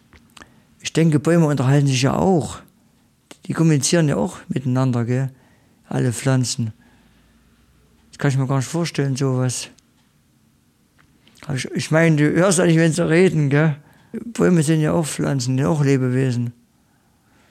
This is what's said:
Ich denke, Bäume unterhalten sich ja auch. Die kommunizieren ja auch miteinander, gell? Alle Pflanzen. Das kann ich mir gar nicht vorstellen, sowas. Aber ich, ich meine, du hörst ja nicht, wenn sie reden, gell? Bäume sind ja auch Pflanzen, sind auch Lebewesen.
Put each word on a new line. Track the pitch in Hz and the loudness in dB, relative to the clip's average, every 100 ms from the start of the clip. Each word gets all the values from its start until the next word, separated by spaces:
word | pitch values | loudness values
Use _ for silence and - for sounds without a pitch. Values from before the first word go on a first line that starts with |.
| _ - _ - - _ _ _ | _ -20 _ -20 -20 _ _ _
Ich | - | -6
denke, | - 165 147 | 0 2 2
Bäume | 160 170 156 | 2 2 2
unterhalten | 139 127 143 143 | 0 2 2 2
sich | 127 | 0
ja | 131 | 0
auch. | - 185 175 107 - - _ _ _ _ _ _ - - | 0 0 0 -2 -10 -20 _ _ _ _ _ _ -14 -6
Die | |
kommunizieren | 143 165 147 - 175 151 | 0 2 2 2 2 2
ja | 160 | 0
auch | 202 - - | -4 -6 -8
miteinander, | 170 135 127 131 120 117 | -6 -2 0 0 0 -2
gell? | 123 135 - _ _ _ _ - | -2 -4 -8 _ _ _ _ -8
Alle | 135 127 | -2 -2
Pflanzen. | 110 135 131 120 - 113 - _ _ _ _ _ _ _ _ _ _ _ _ _ | -2 0 0 0 -4 -8 -10 _ _ _ _ _ _ _ _ _ _ _ _ _
Das | - | -4
kann | 143 | -2
ich | 135 | 0
mir | 131 | 0
gar | 135 | -2
nicht | 120 | -2
vorstellen, | 165 160 - 139 131 | -4 -4 -2 -2 -2
sowas. | 139 127 127 - - - _ _ _ _ _ _ _ _ _ _ _ _ _ _ _ _ - | -2 0 -2 -4 -10 -18 _ _ _ _ _ _ _ _ _ _ _ _ _ _ _ _ -10
Aber | |
ich, | 131 - | -8 -6
ich | 339 - | -8 -2
meine, | 160 165 151 | 2 2 4
du | 147 | 2
hörst | - 185 175 | 2 2 2
ja | 175 | 2
nicht, | 160 | 4
wenn | 165 | 2
sie | 160 165 | 0 2
reden, | 160 185 160 143 | 4 2 2 0
gell? | 143 160 143 - _ _ 220 240 | 2 0 -2 -10 _ _ -14 -10
Bäume | - 175 175 | -2 2 2
sind | 147 160 | 2 0
ja | 151 | 0
auch | 170 147 | 0 -2
Pflanzen, | - 151 139 123 131 | -4 -4 -2 -2 -2
sind | |
auch | 156 156 | 0 0
Lebewesen. | 139 139 127 127 131 120 120 - _ _ _ _ _ _ _ _ _ | 2 2 0 0 0 -2 -4 -8 _ _ _ _ _ _ _ _ _